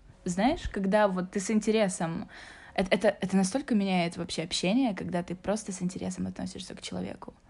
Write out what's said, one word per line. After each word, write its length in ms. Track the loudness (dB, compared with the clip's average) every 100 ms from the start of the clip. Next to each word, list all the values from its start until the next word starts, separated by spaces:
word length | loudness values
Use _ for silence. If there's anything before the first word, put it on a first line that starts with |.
| -20 -8
Знаешь, 440 | -4 2 2 2 -2
когда 400 | -2 2 4 4
вот 220 | 2 -2
ты 80 | -4
с 100 | 0
интересом, 800 | 2 4 4 2 0 -2 -4 -8 -14 -18 -20 -8
это, 200 | -2 0
это, 140 | 4 4 2
это 160 | 2 2
настолько 380 | 4 2 2
меняет 420 | 2 2 2 2 -2
вообще 260 | -6 -4
общение, 520 | -4 0 2 4 2
когда 280 | 0 -2 -4
ты 120 | -4
просто 380 | -6 -2 -2 -4
с 80 | -4
интересом 440 | -4 -4 -6 -4 -6
относишься 480 | -6 -8 -8 -12
к 80 | -12
человеку. 500 | -8 -6 -6 -8 -14 -18